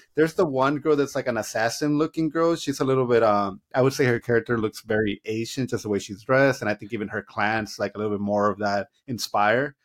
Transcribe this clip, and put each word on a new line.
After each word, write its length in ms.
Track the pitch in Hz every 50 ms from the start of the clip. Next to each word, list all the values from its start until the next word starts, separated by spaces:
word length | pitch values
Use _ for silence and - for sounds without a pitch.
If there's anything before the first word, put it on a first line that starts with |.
| - _ _
There's 180 | - 156 165 -
the 120 | - 190 156
one 320 | 135 131 131 139 147 143
girl 160 | 127 160 151
that's, 180 | 143 143 131 -
like, 140 | 139 123 127
an 100 | 117 113
assassin-looking 920 | 104 - - 113 110 117 - - 151 147 147 147 160 156 - 165 160 156
girl. 260 | - 165 165 170 170
She's 240 | 156 - - 135 -
a 40 | 151
little 200 | 135 131 131 131
bit, 160 | 120 120 113
um, 400 | 113 110 104 101 101 98 95 - _ _ -
I 80 | 135 127
would 100 | 135 135
say 120 | - 139
her 140 | 123 117 117
character 380 | - - 120 113 113 - 120 113
looks 240 | 107 107 - -
very 400 | - 110 110 107 107 104 98 - -
Asian, 420 | 113 110 110 113 113 - - 127 117
just 160 | - 107 -
the 60 | 107
way 100 | 104 98
she's 240 | - - 104 92 -
dressed, 380 | - 131 131 139 139 127 -
and 80 | - 104
I 20 | 104
think 180 | - - 101
even 180 | 120 107 104 95
her 120 | - 104
clan's, 560 | - - - 113 104 104 110 110 107 101 - -
like, 140 | 107 98 -
a 60 | 104
little 180 | 107 107 104 101
bit 40 | 104
more 260 | 101 104 104 101 104
of 80 | 98 98
that 280 | 104 101 101 101 98 - _ _ _
inspire. 720 | - 127 104 - - - 107 104 104 110 123 139 147 139 _ _